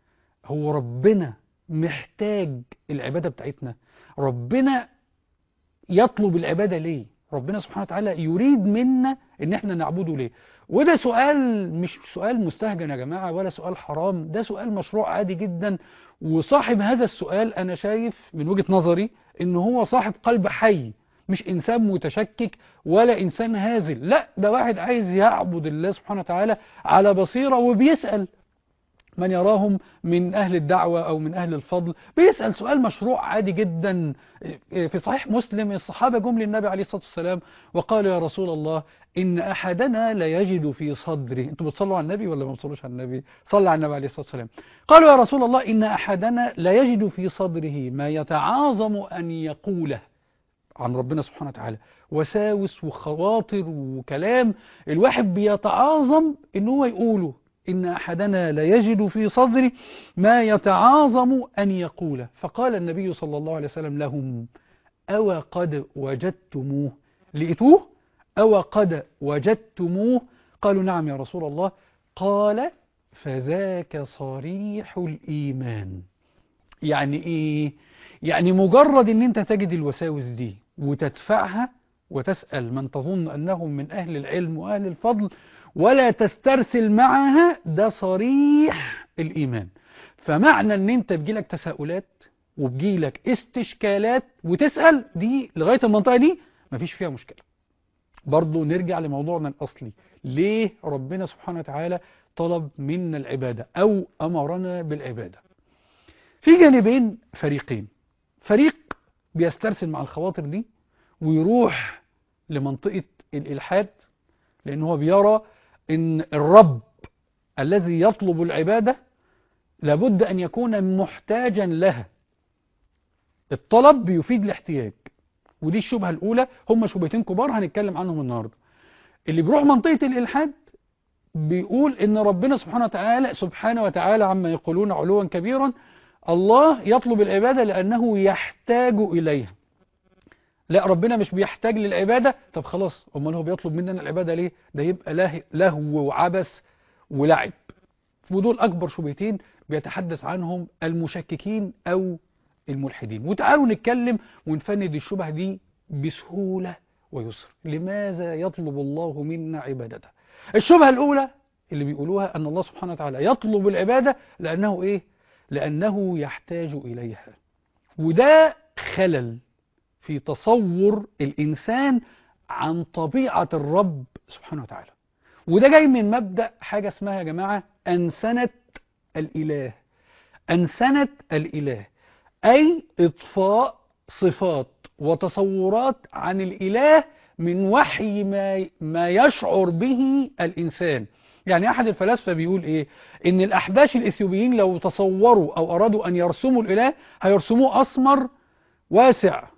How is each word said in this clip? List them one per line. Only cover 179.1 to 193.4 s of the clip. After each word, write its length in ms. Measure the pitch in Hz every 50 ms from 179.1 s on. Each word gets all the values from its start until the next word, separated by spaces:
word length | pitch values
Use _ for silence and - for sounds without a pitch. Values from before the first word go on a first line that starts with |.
| -
الإله. 560 | 156 156 156 - 165 151 156 151 143 131 123 107 _ _ _ _ _ _ _ _ _ _ _ _ _ _ -
أنسنة 580 | 165 175 175 151 - - 233 262 269 285 277 - - _ - - 165
الإله، 540 | 151 156 - - 156 143 139 123 104 101 _ _ _ _ _ _ _ _ _ _ - -
أي 380 | 214 247 285 311 320 349 330 - _ _ -
إطفاء 800 | 175 165 - - - - - 196 190 196 208 226 262 269 - _ _ _ _ _ _ _
صفات 600 | - - 190 180 - - 196 180 160 139 127 _ _ _ _ - _ -
وتصورات 960 | 147 151 165 160 190 175 - 202 196 196 190 190 185 190 208 226 254 269 226 - _ - -
عن 280 | - - 175 190 190
الإله 640 | 190 185 - - 190 190 202 240 277 302 311 311 311 - _ _ _ _ _ -
من 300 | 165 175 175 185 196 190
وحي 560 | 214 277 294 - - - 208 214 202 208 202
ما، 420 | 196 196 196 196 196 190 190 185 - _ -
ما 280 | 160 151 160 170 170 175
يشعر 640 | 180 208 262 294 - - 226 180 170 190 185 175
به 600 | 165 165 220 262 262 240 269 269 269 277 262 - _ -
الإنسان. 640 | 175 165 180 170 170 165 - - 180 165 143 123 107 - _ _ _ _ _ _ -
يعني 240 | 185 185 170 190 233
أحد 160 | 247 254 240
الفلاسفة 460 | 220 180 - 190 202 247 233 - 190 175
بيقول 300 | 160 165 170 190 185 165
إيه؟ 220 | 156 156 156 143 - _ - - - - - -
إن 140 | 175 185 185